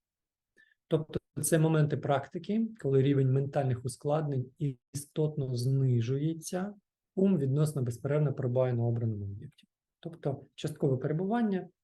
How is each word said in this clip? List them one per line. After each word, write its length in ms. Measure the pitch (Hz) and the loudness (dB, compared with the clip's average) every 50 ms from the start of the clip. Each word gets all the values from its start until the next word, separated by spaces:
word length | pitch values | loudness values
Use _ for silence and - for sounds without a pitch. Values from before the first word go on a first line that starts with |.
| _ _ _ _ _ _ _ _ _ _ _ _ _ _ _ _ _ - | _ _ _ _ _ _ _ _ _ _ _ _ _ _ _ _ _ -2
Тобто 320 | 165 156 156 - - - - _ - - | 0 0 0 -2 -6 -8 -6 _ -8 -6
це 160 | 147 - 165 160 | -2 2 4 4
моменти 380 | 156 160 160 156 147 147 147 | 4 4 4 4 2 2 0
практики, 720 | 127 - 139 139 139 143 - - 175 170 - 208 226 226 220 - - | -2 0 0 0 0 0 -4 -10 -8 -4 -2 -2 -2 -2 -4 -6 -4
коли 220 | - 139 139 135 | -2 2 4 4
рівень 300 | 131 139 143 135 135 131 | 4 4 4 4 4 4
ментальних 520 | 131 139 143 143 - 151 139 127 123 120 - | 2 2 0 0 -2 -2 0 0 -2 -2 -4
ускладнень 640 | 127 - - - 143 147 160 160 147 139 127 127 - - - 156 143 127 - _ _ - | -8 -8 -6 -4 -2 -2 0 0 -2 -2 -4 -4 -6 -6 -6 -4 -4 -4 -6 _ _ -12
істотно 600 | 143 139 - - - 156 151 151 151 135 127 127 | -12 -12 -8 -4 -2 -2 0 0 -2 -4 -4 -2
знижується, 1160 | 120 123 131 135 135 135 131 123 120 113 120 135 139 143 160 165 165 - - 185 180 190 208 208 - _ _ _ _ _ _ - | -2 0 2 2 2 4 4 4 2 2 0 0 0 0 -2 -2 -4 -8 -6 -6 -6 -6 -6 -10 -14 _ _ _ _ _ _ 0
ум 240 | 190 190 196 190 151 | 2 4 4 4 4
відносно 440 | 135 131 131 147 156 147 - 143 | 2 2 2 2 2 2 0 -2
безперервно 520 | 120 117 120 - - 135 143 151 151 139 - | -2 -2 -4 -4 -2 0 2 2 2 2 0
перебуває 400 | - 127 123 123 131 127 127 123 | -2 -2 0 2 2 2 2 2
на 100 | 117 117 | 2 0
обраному 400 | 117 117 113 117 113 110 101 101 | 0 0 0 0 -2 -2 -4 -6
об'єкті. 420 | 98 98 101 - - - _ _ _ _ _ _ _ _ _ | -8 -10 -10 -12 -16 -18 _ _ _ _ _ _ _ _ _
Тобто 460 | - 165 170 - - 147 131 - - - _ | -14 -14 -10 -6 -4 -4 -4 -6 -8 -16 _
часткове 420 | - - 156 - - 165 139 131 | -8 -8 -8 -4 -2 0 0 0
перебування, 720 | 123 - 143 147 160 190 196 226 240 226 208 196 180 175 - _ _ | 0 -2 -2 -2 -2 -2 -2 -2 0 0 0 -2 -2 -4 -8 _ _